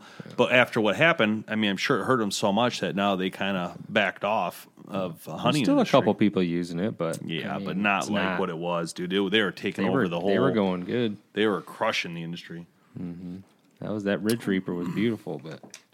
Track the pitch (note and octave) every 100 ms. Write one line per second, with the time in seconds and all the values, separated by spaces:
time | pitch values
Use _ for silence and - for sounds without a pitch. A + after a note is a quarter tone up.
0 | - - - - A#2+ B2+ A#2+ A#2+ G#2+ F#2+
1 | D3 - A2 G#2+ G#2+ A2 G#2 F#2+ - A#2+
2 | F#2+ B2+ G#2 - G#2 G2 A#2+ - F#2+ F2
3 | G2+ F#2+ F#2 - G2 F#2+ F2 - - G#2+
4 | G2 - G2+ G#2+ F2+ - - - - G2
5 | F#2 D#2+ - - A#2+ D3 C#3 C#4+ A3 C#3
6 | A2+ G2+ G#2 F#2+ F2+ E2+ F2 E2+ G#2+ A2+
7 | E2 - - D#2+ - D2+ G2 F2+ G#2 F#2+
8 | - G2+ F#2 F2+ F#2 E2 F2 E2+ E2+ -
9 | F2+ F#2+ G2 A2 G2 F2 G#2 F#2+ F#2+ F#2+
10 | F#2 E2+ F#2+ G2 C3 A#2 F#2+ F2+ F2+ A#2
11 | A#2 G2+ _ G2+ G#2+ F#2 - - A2 G#2
12 | F#2 E2+ E2 E2+ - E2+ E2+ _ _ F#2
13 | F2+ F2 F2+ F#2 - _ _ - F#2+ G#2+
14 | G2 F#2 G#2 A#2 G#2 F#2+ - F2+ F2 F2
15 | A#2 G#2 - D2+ D#2 D2 - - _